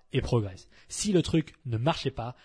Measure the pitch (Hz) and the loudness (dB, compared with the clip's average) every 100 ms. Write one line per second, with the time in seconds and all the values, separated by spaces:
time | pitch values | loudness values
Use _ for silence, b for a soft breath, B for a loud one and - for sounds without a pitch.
0 | _ 135 - 120 101 92 - b b - | _ -2 2 2 0 -6 -20 b b -4
1 | 208 180 - 165 151 - 131 113 135 160 | 2 2 4 2 0 -6 -4 -2 0 0
2 | 135 - 117 - | -2 -4 -8 -10